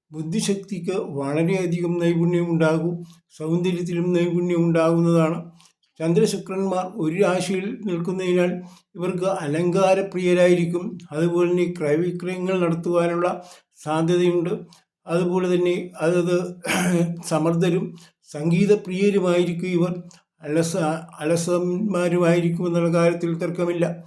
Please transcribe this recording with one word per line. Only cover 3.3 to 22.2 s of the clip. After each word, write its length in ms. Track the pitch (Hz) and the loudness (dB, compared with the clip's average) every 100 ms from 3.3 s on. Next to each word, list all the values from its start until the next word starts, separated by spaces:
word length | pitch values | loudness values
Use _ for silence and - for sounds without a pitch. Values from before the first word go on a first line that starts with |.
| - 156 170 180 175 175 170 180 | -10 -4 -2 0 -2 -2 -2 0
നൈപുണ്യം 500 | 175 175 170 175 175 | 0 2 0 0 2
ഉണ്ടാകുന്നതാണ്. 880 | 170 165 160 170 170 170 160 170 - - _ _ _ - | 2 2 2 4 4 4 2 0 -8 -18 _ _ _ -6
ചന്ദ്രശുക്രന്മാർ 920 | 165 185 220 190 165 190 196 185 185 - | 0 2 2 0 -6 -4 -2 -2 -4 -4
ഒരു 200 | 160 175 | -2 2
രാശിയിൽ 640 | 190 185 175 190 202 254 208 | 2 2 0 -4 -4 -6 -4
നിൽക്കുന്നതിനാൽ 760 | 170 170 185 180 180 180 - - - _ 175 | -4 -4 -4 0 2 0 -2 -10 -20 _ -8
ഇവർക്ക് 300 | 185 180 185 | -6 -2 -2
അലങ്കാരപ്രിയരായിരിക്കും. 1700 | - 147 156 175 185 190 190 196 185 180 180 180 175 165 175 202 175 - | -2 -2 -2 0 0 2 0 0 -2 2 4 6 4 2 -2 -6 -10 -10
അതുപോലെ 380 | 147 175 170 175 | -2 0 2 2
തന്നെ 240 | 180 175 175 | 2 0 -2
ക്രയവിക്രയങ്ങൾ 800 | 151 156 180 175 175 180 185 190 | 0 0 0 -4 -6 -6 -2 0
നടത്തുവാനുള്ള 840 | 170 165 175 175 170 170 175 - - - _ _ | 0 0 0 0 0 0 -2 -4 -10 -20 _ _
സാധ്യതയുണ്ട്. 680 | 151 156 165 180 180 175 165 - - - _ _ 170 | -4 0 2 2 2 2 0 -4 -10 -20 _ _ -4
അതുപോലെ 480 | 170 180 180 180 180 | -2 0 0 0 2
തന്നെ 360 | 180 175 - - | 2 0 -4 -4
അതത് 540 | 160 180 175 175 180 - | 0 2 2 0 -2 -8
<clears throat> 640 | 165 185 180 175 170 170 - | -4 -2 2 2 0 -4 -4
സമർത്ഥരും 680 | 156 160 170 180 180 - - - _ | -2 0 2 2 0 -2 -10 -20 _
സംഗീതപ്രിയരുമായിരിക്കും 1400 | - 147 160 170 202 208 180 185 202 196 180 175 175 170 185 | -16 -6 0 2 4 4 2 0 2 2 2 2 2 -2 -2
ഇവർ. 360 | 175 175 175 - - _ _ | 0 0 -2 -10 -20 _ _
അലസ-, 360 | 147 156 165 190 156 - - - | -4 0 0 0 -2 -2 -6 -6
അലസന്മാരുമായിരിക്കും 1500 | 151 170 170 175 180 180 214 180 180 175 | -2 0 0 0 0 -2 -2 0 0 2